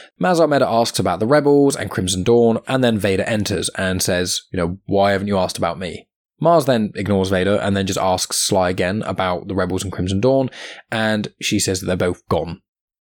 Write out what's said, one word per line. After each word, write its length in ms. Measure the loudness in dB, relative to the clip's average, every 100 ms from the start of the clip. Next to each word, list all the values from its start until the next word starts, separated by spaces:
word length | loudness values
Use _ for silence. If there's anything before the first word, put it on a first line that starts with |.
| -16 -4
Maz 200 | 0 2
Almeida 260 | 4 2 2
asks 320 | 2 0 0
about 220 | -2 0
the 40 | 2
Rebels 480 | 4 6 6 4
and 160 | 2 -4
Crimson 320 | -4 -2 0
Dawn, 380 | 4 4 4 2 -2
and 160 | 0
then 140 | 2 2
Vader 260 | 0 0
enters 460 | 0 -2 -2 -2 -4 -4
and 240 | -4 -2
says, 400 | 0 -2 -2 -6 -6
you 60 | -4
know, 200 | -4 -4 -2
"Why 280 | 2 2
haven't 160 | 2 0
you 80 | 0
asked 200 | -2 -2
about 220 | -4 -4
me?" 300 | -10 -12 -16 _ _ -2
Maz 240 | 2 4 4
then 260 | 2 0 -2
ignores 340 | 0 0 2
Vader 260 | 2 2 0
and 220 | 0 -2
then 100 | -2
just 100 | -2
asks 380 | 0 0 -2 -4
Sly 340 | 0 0 0
again 320 | 0 -2 -2
about 440 | -4 -4 -2 -4 -4
the 80 | -4
Rebels 280 | -2 -2
and 100 | -6
Crimson 260 | -6 -4 0
Dawn, 300 | 2 2 0 -6 -18 -20 -6
and 380 | -2 0 -2 -4 -8
she 200 | -2 0
says 180 | 0 -2
that 60 | -2
they're 100 | -2
both 320 | -2 -4 -4
gone. 340 | -4 -4 -10 _ _ _ _